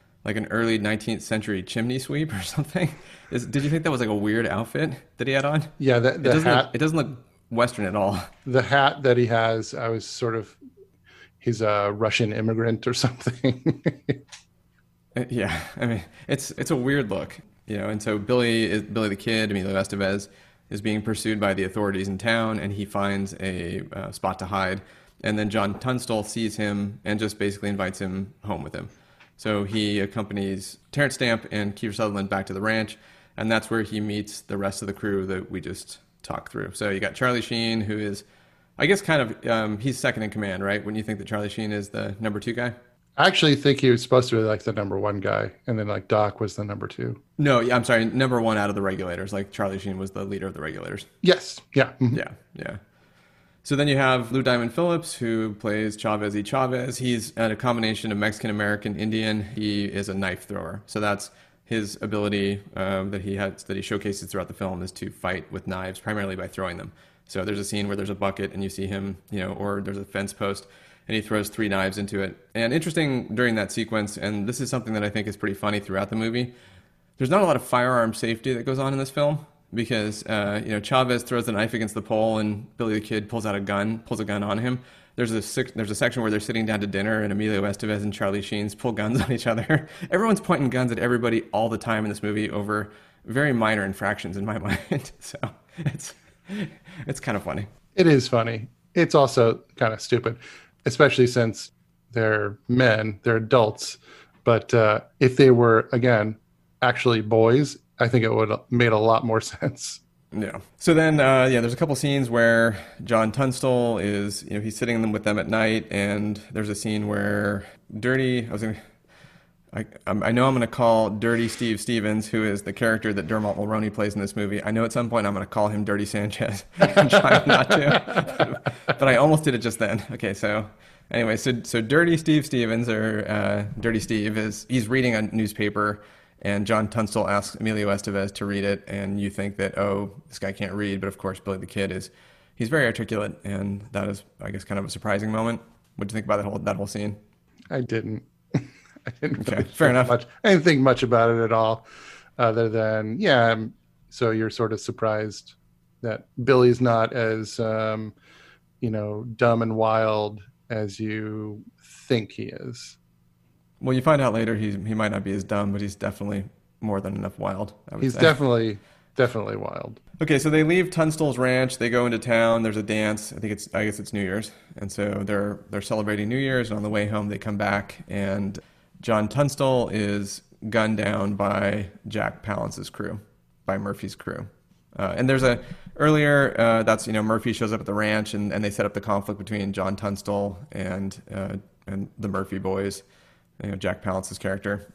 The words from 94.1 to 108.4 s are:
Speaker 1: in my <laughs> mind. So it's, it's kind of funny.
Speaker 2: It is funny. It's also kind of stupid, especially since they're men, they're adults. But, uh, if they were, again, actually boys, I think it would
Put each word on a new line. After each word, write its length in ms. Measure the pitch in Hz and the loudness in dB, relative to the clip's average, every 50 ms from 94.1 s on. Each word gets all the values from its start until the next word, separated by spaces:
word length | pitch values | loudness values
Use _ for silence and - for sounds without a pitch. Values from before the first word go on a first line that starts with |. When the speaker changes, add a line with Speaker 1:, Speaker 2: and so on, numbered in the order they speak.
| 107 - - 90 92 | -4 -4 -6 -8 -6
Speaker 1:
in 80 | 101 101 | -6 -4
my 140 | 110 107 110 | -4 -4 -4
<laughs> 320 | 92 107 - - - - | -2 -2 -2 -2 -2 -2
mind. 220 | - 127 - - - - | -4 -4 -4 -6 -14 -18
So 180 | - - - - - - - - _ _ _ 175 | -18 -16 -10 -8 -8 -8 -8 -12 _ _ _ -6
it's, 360 | 156 147 - - - - - _ _ _ _ _ _ - 196 208 190 156 - - _ - 190 170 120 | -6 -6 -6 -6 -10 -16 -18 _ _ _ _ _ _ -12 -8 -8 -8 -8 -10 -16 _ -20 -16 -12 -10
it's 140 | - - - | -10 -10 -8
kind 160 | - - 107 | -6 -4 -4
of 60 | 98 | -4
funny. 240 | - 82 69 95 104 - - _ _ _ _ | -4 -4 -6 -6 -8 -10 -14 _ _ _ _
Speaker 2:
It 100 | 190 180 | 4 6
is 220 | 165 147 131 120 - | 6 6 6 6 4
funny. 400 | 127 117 113 117 117 107 117 - - _ _ _ - | 2 2 2 0 -2 -6 -8 -12 -16 _ _ _ 2
It's 200 | 175 165 165 - | 2 4 6 6
also 460 | 151 139 127 - 131 117 113 113 - - _ _ | 6 6 6 6 6 6 6 4 2 -6 _ _
kind 160 | - 127 110 | 0 0 0
of 80 | 110 - | 0 -2
stupid, 360 | - - 123 113 - 117 117 - - - - - - _ _ _ _ | -2 0 0 0 0 -2 -6 -6 -10 -20 -20 -20 -20 _ _ _ _
especially 440 | - - - 151 135 - - 123 120 | -2 4 6 6 6 8 6 4 6
since 420 | - 127 117 110 107 - - - _ _ _ _ _ _ _ _ | 4 2 2 2 0 -6 -12 -16 _ _ _ _ _ _ _ _
they're 460 | - 113 110 110 107 107 104 101 104 - _ | -2 0 2 2 2 2 0 -4 -6 -8 _
men, 540 | - 123 127 131 120 107 110 107 110 101 - | 2 4 6 6 6 6 4 2 -2 -6 -2
they're 140 | - 120 113 | 2 2 2
adults. 640 | 113 113 110 139 123 110 107 104 - - - - - _ - - - - _ _ _ | 2 4 6 6 6 6 6 2 -2 -8 -12 -12 -14 _ -20 -20 -20 -20 _ _ _
But, 320 | _ 120 117 107 - - - | _ 4 4 4 4 4 4
uh, 280 | 117 110 107 107 110 - - _ - | 6 6 6 4 2 0 -6 _ 2
if 160 | 143 127 127 | 2 4 6
they 140 | - 139 131 | 8 8 10
were, 360 | 123 117 120 117 113 113 - - | 10 8 8 6 6 6 4 2
again, 440 | 135 120 123 123 120 107 104 110 110 - _ _ _ _ _ _ _ _ | 0 2 4 4 4 4 2 0 -4 -8 _ _ _ _ _ _ _ _
actually 380 | 135 123 120 - - 127 117 110 | 2 2 2 2 2 2 2 2
boys, 560 | 107 107 117 110 113 113 120 143 147 135 - - _ _ _ - | 2 4 6 6 8 8 6 6 4 0 -2 -10 _ _ _ 0
I 80 | 120 117 | 2 4
think 160 | 135 123 113 | 4 4 4
it 80 | 113 113 | 4 2
would 160 | 110 | 2